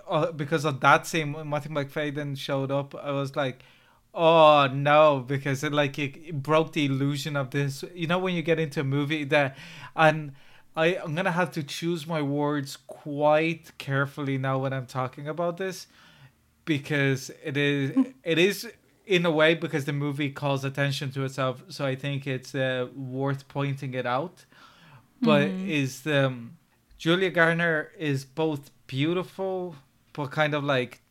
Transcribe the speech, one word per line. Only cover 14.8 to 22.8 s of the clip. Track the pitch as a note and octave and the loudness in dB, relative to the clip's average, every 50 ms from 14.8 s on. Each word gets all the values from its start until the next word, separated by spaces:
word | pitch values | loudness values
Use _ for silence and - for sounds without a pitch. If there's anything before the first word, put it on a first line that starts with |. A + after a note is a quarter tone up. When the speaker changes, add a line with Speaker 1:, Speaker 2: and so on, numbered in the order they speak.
| B2+ | -8
Speaker 1:
talking | A#2+ - C3 C3 B2+ - D3 C#3+ D3+ | -6 -6 -6 -6 -6 -8 -10 -10 -8
about | D#3 D#3+ E3+ F3 E3+ E3+ | -6 -4 -4 -4 -4 -4
this, | F#3+ F#3+ F3+ - - - _ _ - - _ _ - - _ _ _ _ _ _ _ | -6 -8 -8 -10 -14 -20 _ _ -20 -20 _ _ -20 -20 _ _ _ _ _ _ _
because | - D#3 C#3 C#3 - D3+ C#3+ C#3 C3+ C3+ B2+ - - - - - | -2 -2 -2 -2 -2 0 2 2 2 0 -2 -4 -10 -16 -12 -8
it | D#3+ C3 | -4 -2
is, | C#3+ C#3+ C#3+ C#3+ C#3+ C#3 C3+ E3+ C4 C4 C4+ - | 0 2 2 2 0 0 0 2 2 0 0 -2
Speaker 2:
<laughs> | _ - | _ -4
Speaker 1:
it | F3 D#3+ D#3 | 0 2 4
is | F3 G#3 F#3+ - - A3+ - _ _ _ _ _ _ | 4 2 2 -2 -8 -14 -16 _ _ _ _ _ _
in | - F#3+ F3 E3+ | 0 2 2 2
a | F3 | 2
way | D3+ D#3 D#3 D#3 E3+ | 4 6 6 6 4
because | D#3 E3 D3+ D#3 D3+ C3+ | 2 0 -4 -4 -4 -2
the | D#3 | -2
movie | C#3+ C#3+ C#3+ D3 C#3 C#3 D3+ C3+ | -2 -2 -2 -2 -2 -2 -4 -6
calls | C#3 - D3 C#3+ C#3 C3+ C#3 | -4 -4 -2 -2 -2 -2 -2
attention | C#3 C#3 D3 C#3+ C#3 C#3 - D3+ C3 | -4 -2 -2 -2 -2 -2 -4 -6 -6
to | A#2+ C#3 C3+ | -4 -4 -6
itself, | C3 C3+ C#3+ C3 C3 B2+ C3 - - | -4 -4 -2 -2 -2 -4 -6 -10 -14
so | D3 - C#3+ | -8 -4 -4
I | C3+ C3+ | -4 -4
think | C3+ C#3+ C#3+ C#3+ C3+ C#3 | -4 -4 -4 -6 -4 -4
it's, | C#3+ C3 B2+ C3 - - | -4 -6 -6 -6 -6 -4
uh, | C#3 C3 C3 B2+ B2+ | -2 0 0 0 -2